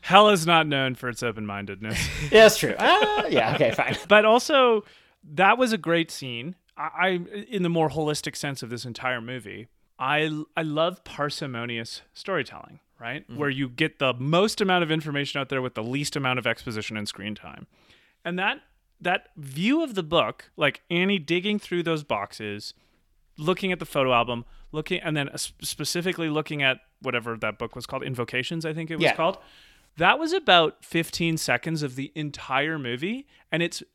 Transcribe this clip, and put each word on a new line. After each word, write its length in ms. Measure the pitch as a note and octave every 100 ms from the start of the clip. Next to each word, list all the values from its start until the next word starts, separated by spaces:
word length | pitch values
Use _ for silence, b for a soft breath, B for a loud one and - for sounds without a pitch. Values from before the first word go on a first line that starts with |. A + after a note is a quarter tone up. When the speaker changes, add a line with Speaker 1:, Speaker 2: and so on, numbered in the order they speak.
Speaker 1:
Hell 280 | - F#3+ G#3+
is 160 | G3+ D#3+
not 200 | E3 D#3
known 300 | C#3 C3+ B2
for 140 | B2+
its 120 | A2+
open-mindedness. 840 | A#2+ G#2+ G#2+ G2+ G2+ F#2+ G#2+ A2 -
Speaker 2:
<laughs> 80 | - D3
Yeah, 120 | G3+
that's 140 | A3 -
true. 160 | C#3 G2+
Uh, 460 | A#3 F#4 G#4+ G#4 -
yeah, 240 | D3+ A2+ -
okay, 160 | C3
fine. 260 | - B2+ C#3+
Speaker 1:
<laughs> 60 | -
But 160 | G#3
also, 640 | G#3+ A#3 - D4 B3+ A3 - b b b -
that 240 | D3 F#3+ A#3
was 160 | B3+
a 40 | A3
great 320 | D#3 E3+ E3
scene. 460 | - C3 A#2 C3 F#3 _ -
I, 120 | D3+ D#3
I, 100 | F#3 F3+ F3 G#3 G#3
in 140 | A3+
the 60 | F3
more 200 | E3+ D#3
holistic 460 | C3+ D3+ D3+ - -
sense 260 | D3 C3+
of 60 | A#2+
this 160 | A#2+ B2
entire 340 | A2 B2+ B2+
movie, 480 | A2+ B2+ A2 G2 A#2 _ _ _
I, 460 | C3 D3 D#3 D3+ D#3 -
I 60 |
love 420 | D#3+ D3 E3 F#3
parsimonious 1000 | - - D3 - C#3+ A#2+ A#2+ A#2 A2+ - -
storytelling, 680 | - - F#3 B2+ - - - _ _
right? 260 | A#2 C#3 -
Speaker 3:
Mm-hmm. 100 | B2
Speaker 1:
Where 120 | D3
you 180 | C3+ C#3
get 320 | B2 D#3+ _
the 140 | C3+
most 480 | A#2+ C3+ E3 G#3+ -
amount 220 | G3 F3+
of 80 | E3+
information 500 | D#3 D#3 C#3+ C#3+ C#3+
out 80 | C3+
there 120 | C3+
with 120 | B2+
the 100 | -
least 320 | A2 C3+ C#3+ D3+
amount 240 | C3+ B2
of 80 | A#2
exposition 480 | A#2 - A2 G#2 A2
and 140 | G#2
screen 260 | - G2+ G#2
time. 320 | E2 - - _ _ _ _ _
And 160 | - F3+
that, 220 | G3 C#4 _ _ _ _
that 260 | F3 F#3+ _ -
view 480 | C#3+ C3+ G3 D4
of 120 | D#4+ G3+
the 80 |
book, 460 | D#3+ E3 A2+ - - -
like 260 | D3+ - _
Annie 300 | E3+ F#3 G3+
digging 400 | C#3+ E3+ F#3 G#3
through 240 | - F3
those 200 | E3+ D#3+ D3
boxes, 680 | G#2+ G2+ - G#2+ G#2 - - _ _ _ _ _ -
looking 360 | D#3 F3+ G3
at 60 | F3+
the 60 | E3
photo 280 | D3+ C3
album, 320 | B2 A#2+ A#2+ A#2+ - -
looking, 280 | D3+ D#3 F3+
and 160 | E3+ D3+
then 140 | C#3
s-, 240 | C#3 - -
specifically 680 | E3 - D3 F3 F3 E3+ D#3+
looking 320 | D3+ D3+ D3
at 180 | C#3 C3 _ _
whatever 360 | C3 B2 A#2 A2+
that 200 | G#2+ G#2
book 180 | A#2 -
was 100 | A#2
called, 180 | C3+
Invocations, 640 | B2+ B2 A#2+ B2 C3 E3+ D#3+
I 80 |
think 180 | D#3+ D#3+
it 40 | D#3+
was 60 |
Speaker 2:
Yeah. 120 | D#3 -
Speaker 1:
called. 220 | E3 F#3+ b b b b b -
That 220 | E3+ B3
was 120 | D#4+
about 500 | F#4 D4 F3+ D#3+ - -
fifteen 500 | E3+ D#3+ - E3+ D#3+
seconds 440 | - B2 - D#3+
of 120 | D3 B2+
the 160 | C#3 -
entire 640 | D3+ C#3+ - C3 D3 D#3+
movie, 460 | B2+ B2 E3 A#3+ C4+ _ _
and 100 | D#3+
it's 180 | E3+ - -